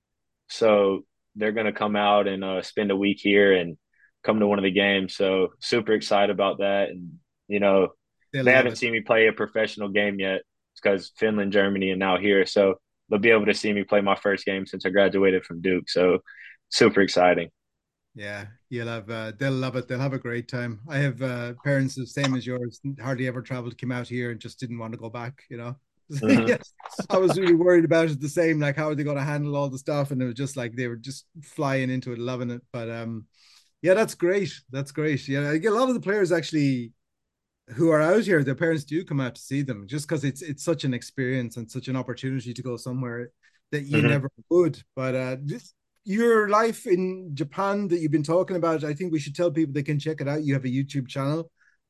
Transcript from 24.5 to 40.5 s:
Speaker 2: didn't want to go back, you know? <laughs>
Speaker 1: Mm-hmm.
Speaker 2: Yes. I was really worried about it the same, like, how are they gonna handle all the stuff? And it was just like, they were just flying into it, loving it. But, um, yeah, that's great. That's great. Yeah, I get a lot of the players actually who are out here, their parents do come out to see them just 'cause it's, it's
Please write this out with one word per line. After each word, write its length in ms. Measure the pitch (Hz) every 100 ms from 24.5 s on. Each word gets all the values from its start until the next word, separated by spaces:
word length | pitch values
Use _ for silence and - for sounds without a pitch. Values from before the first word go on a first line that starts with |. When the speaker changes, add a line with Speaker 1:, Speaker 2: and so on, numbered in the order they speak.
| -
Speaker 2:
didn't 180 | 123 117
want 140 | 113
to 60 | 113
go 100 | 113
back, 360 | 120 117 - -
you 80 | 120
know? 200 | 120 131 _ _ -
<laughs> 120 | 143
Speaker 1:
Mm-hmm. 240 | 220 254 226
Speaker 2:
Yes. 280 | 233 - _ - - 190
I 80 | 190
was 220 | 185 165
really 160 | 185
worried 320 | 165 175 175 160
about 240 | 165 165
it 100 | 139
the 80 | 147
same, 320 | 175 165 151
like, 160 | 143 143
how 120 | 156
are 60 |
they 100 | 151
gonna 200 | 147 139
handle 320 | 143 147 147 143
all 140 | 143
the 80 | 131
stuff? 320 | - 147 139
And 100 | 127
it 60 | 127
was 80 |
just 220 | 117 135 135
like, 180 | 120
they 140 | 117 123
were 80 | 117
just 300 | 123 135 - 165
flying 480 | - - 143 135 127
into 220 | 127 127
it, 60 | 117
loving 320 | 120 127 123
it. 120 | 120 -
But, 180 | 120 113
um, 360 | 117 113 113 - _ _ _ _ _
yeah, 140 | 170
that's 200 | 190 220
great. 380 | - 175 202 160 - -
That's 220 | 131 139
great. 340 | - 156 135 131
Yeah, 200 | 139 147
I 80 | 160
get 140 | 214
a 20 |
lot 140 | 214 262
of 60 |
the 60 | 233
players 320 | 180 214 175
actually 600 | 170 151 156 139 127 117 _ _ _ _ _ _ _ -
who 160 | 110 165
are 120 | 151
out 220 | 156 214
here, 200 | 196 165
their 100 | 139
parents 300 | 135 170 160
do 200 | 151 156
come 160 | 185 143
out 140 | 127 -
to 40 |
see 220 | - 139
them 240 | 127 107 101
just 200 | 151 -
'cause 160 | 156
it's, 180 | 143 131
it's 200 | 170